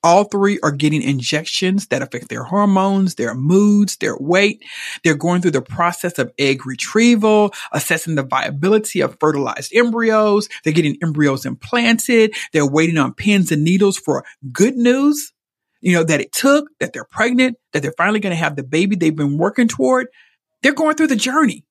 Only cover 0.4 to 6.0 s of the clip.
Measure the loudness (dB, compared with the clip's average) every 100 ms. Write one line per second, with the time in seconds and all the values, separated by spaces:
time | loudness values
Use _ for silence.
0.4 | 0 0 -2 0 0 0 -2 -4 -4 -6
1.4 | -6 -4 -2 -2 -2 -6 -6 -10 -10 -12
2.4 | -4 0 2 2 0 0 -2 -2 -6 -2
3.4 | 2 4 4 4 2 -2 -6 -4 0 2
4.4 | 2 -2 -16 -16 -14 -2 0 0 0 0
5.4 | 2 0 -4 -2 -2 -2